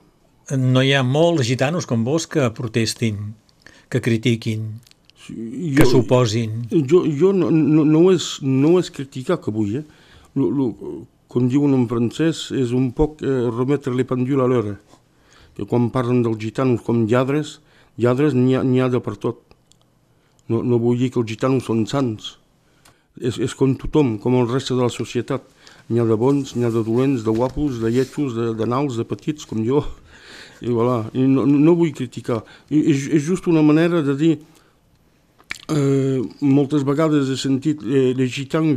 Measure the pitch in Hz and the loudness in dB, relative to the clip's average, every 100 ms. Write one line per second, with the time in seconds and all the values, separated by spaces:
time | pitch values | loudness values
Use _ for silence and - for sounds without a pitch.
0 | _ _ _ _ - 135 127 127 135 139 | _ _ _ _ -6 -2 2 2 4 2
1 | 127 143 170 165 117 127 131 170 - 117 | 2 2 2 2 0 0 0 -2 -2 -2
2 | 113 160 - 160 123 107 113 117 110 - | 0 -2 -2 -2 -2 -2 -4 -2 -2 -2
3 | 117 101 104 110 _ _ - - _ 127 | -4 -4 -10 -14 _ _ -20 -20 _ -4
4 | 131 113 120 113 113 110 110 110 - _ | 0 0 0 -2 -2 -6 -8 -12 -18 _
5 | _ _ - - 113 123 175 135 - 131 | _ _ -16 -12 -12 -8 -2 4 6 6
6 | 110 127 120 113 113 113 117 180 131 175 | 4 2 2 0 -4 -6 -2 0 4 2
7 | 156 139 185 196 131 160 143 156 151 156 | 2 2 2 2 2 2 4 4 4 6
8 | 180 180 - - 139 131 147 180 165 - | 6 4 0 -6 -2 2 4 2 0 -8
9 | 135 131 127 175 - 107 104 120 151 - | -12 -10 -4 -4 -4 -4 -2 -4 -8 -18
10 | _ - - 139 113 135 127 - 73 78 | _ -20 -8 -2 -2 0 -2 -4 -12 -14
11 | 117 _ _ 127 123 139 143 135 117 120 | -16 _ _ -2 0 2 2 2 0 0
12 | 120 - 160 156 - 120 120 127 131 117 | -2 0 -2 -2 -6 -4 -2 0 -2 0
13 | 151 151 123 135 120 113 127 143 139 123 | -2 -2 -4 -2 -2 -2 -2 -2 -2 -4
14 | 120 127 127 139 127 123 107 98 _ - | -2 -2 -2 0 2 0 -2 -8 _ -20
15 | _ _ _ _ - - 101 123 120 127 | _ _ _ _ -20 -14 -4 0 0 0
16 | 120 123 113 110 110 - 131 117 - 120 | 0 0 0 -2 -6 -2 0 0 0 0
17 | 110 123 131 147 147 - _ _ _ - | 2 2 2 -2 -4 -12 _ _ _ -2
18 | 117 127 151 127 127 131 127 127 127 123 | 0 2 2 2 2 2 2 2 2 -2
19 | - 104 123 117 _ _ _ _ _ _ | -4 -6 -6 -8 _ _ _ _ _ _
20 | _ _ _ _ - 113 123 120 117 120 | _ _ _ _ -4 -2 0 2 2 0
21 | 123 123 110 110 131 131 - 113 107 139 | 0 -2 -4 -4 0 0 0 -2 -2 -2
22 | 127 107 - - _ _ _ _ _ _ | -4 -6 -12 -18 _ _ _ _ _ _
23 | _ - 123 - 131 - 135 127 - 156 | _ -8 -8 -4 -6 0 0 0 -2 0
24 | 139 107 127 127 120 131 127 127 123 - | 0 0 0 0 0 -2 -2 -2 -2 -4
25 | 117 123 113 135 - _ - - - 120 | -6 -6 -4 -8 -8 _ -20 -20 -4 0
26 | 113 107 127 143 135 117 120 113 113 117 | 2 2 2 0 -2 -2 -2 -2 0 0
27 | 135 131 110 110 127 135 147 120 113 120 | 0 0 0 0 -2 -2 -4 -2 -2 0
28 | 131 - 143 113 117 110 110 123 143 113 | -2 -4 -4 -2 -4 -2 -2 -2 -2 -4
29 | - 110 - 147 - 110 110 143 - - | -6 -6 -6 -8 -8 -4 0 0 -2 -10
30 | - - - - - - - 117 120 120 | -20 -20 -20 -20 -20 -12 -4 0 0 -2
31 | 110 123 135 135 113 143 156 170 170 135 | -4 0 2 2 2 4 4 4 2 -2
32 | 123 - - 117 - - _ 147 - 139 | -10 -8 -6 -6 -6 -20 _ 0 2 0
33 | 139 151 143 185 - 160 151 151 170 175 | 0 -2 0 -2 0 4 4 4 2 0
34 | 139 139 165 151 - _ _ _ _ _ | 0 0 2 0 -4 _ _ _ _ _
35 | _ _ _ _ _ - - 156 139 139 | _ _ _ _ _ -18 -6 -2 2 0
36 | 135 131 113 - 143 139 139 147 135 143 | 0 -2 -6 -2 2 2 2 0 0 0
37 | 160 151 135 127 139 135 156 151 107 135 | 2 2 0 -2 -2 -2 -2 -4 -2 0
38 | 127 127 127 120 135 165 160 | 2 0 -2 -4 -6 -2 0